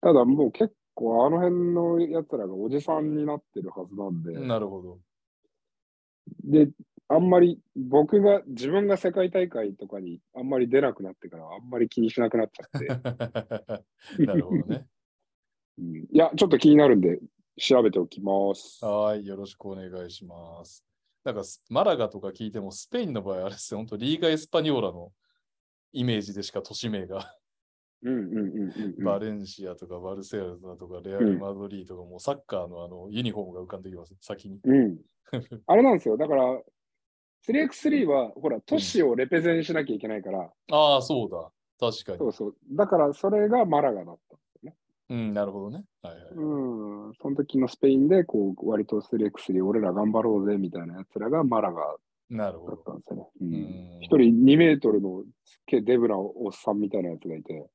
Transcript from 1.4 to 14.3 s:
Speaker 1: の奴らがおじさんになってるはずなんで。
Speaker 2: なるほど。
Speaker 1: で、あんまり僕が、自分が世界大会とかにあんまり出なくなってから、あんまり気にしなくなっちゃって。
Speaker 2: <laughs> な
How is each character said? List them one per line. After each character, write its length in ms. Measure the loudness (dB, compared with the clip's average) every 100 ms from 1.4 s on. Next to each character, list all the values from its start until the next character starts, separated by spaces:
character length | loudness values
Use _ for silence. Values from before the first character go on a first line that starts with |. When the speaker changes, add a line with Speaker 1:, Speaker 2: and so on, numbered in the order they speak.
| 2 2 0
Speaker 1:
の 280 | 0 0 0
奴 360 | 0 -2 -4 -6
ら 120 | -6
が 60 | -6
お 120 | -4
じ 120 | -4
さ 180 | -2 -2
ん 160 | -2
に 100 | -2
な 120 | -4 -6
っ 60 | _
て 80 | -10
る 80 | -10
は 160 | -10 -12
ず 80 |
な 160 | -8 -6
ん 140 | -6
で。 80 | -8 -8
Speaker 2:
な 180 | -4 -4
る 80 | -4
ほ 160 | -8
ど。 160 | -14 -18 _ _ _ _ _ _ _ _ _ _ _ _ -20 -16
Speaker 1:
で、 260 | 2 6 6 2 -20 -20 _
あ 120 | 2
ん 100 | 6
ま 100 | 6
り 220 | 6 2 _ -10
僕 460 | 2 4 6 4
が、 200 | 6 4 0
自 220 | -6 -2
分 180 | 0 2
が 100 | 0
世 160 | 0
界 180 | 0 0
大 180 | 0 -2
会 240 | -4 -6
と 120 | -8 -12
か 140 | -12
に 200 | -10 -12 _
あ 60 | -10
ん 80 | -4
ま 100 | 0
り 120 | 2
出 100 | 4
な 140 | 2
く 80 | -2
な 80 | -12
っ 40 |
て 140 | -12 -18
か 80 | -18
ら、 80 |
あ 140 | -16 -16
ん 100 | -10
ま 100 | -2
り 100 | 0
気 120 | 2
に 100 | 0
し 80 | 2
な 120 | 0
く 80 | 0
な 80 | -2
っ 40 |
ち 100 | -6
ゃ 180 | -10 -8
っ 20 |
て。 80 | -6
Speaker 2:
<laughs> 1400 | -6 -6 -8 -6 -8 -8 -12 -8 -12 _ _ -16 -2
な 80 | 2